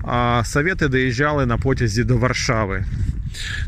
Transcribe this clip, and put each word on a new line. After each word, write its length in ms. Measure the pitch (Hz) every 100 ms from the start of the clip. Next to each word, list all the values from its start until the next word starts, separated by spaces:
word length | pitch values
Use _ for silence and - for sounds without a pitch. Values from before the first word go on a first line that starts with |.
а 380 | - 120 120 120
совєти 440 | 107 143 156 190 151
доїжджали 580 | 131 131 120 147 147 127
на 120 | 113
потязі 460 | 135 131 120 101
до 140 | 113 123
Варшави. 680 | 120 123 - 113 101 95 92 - - - - - - -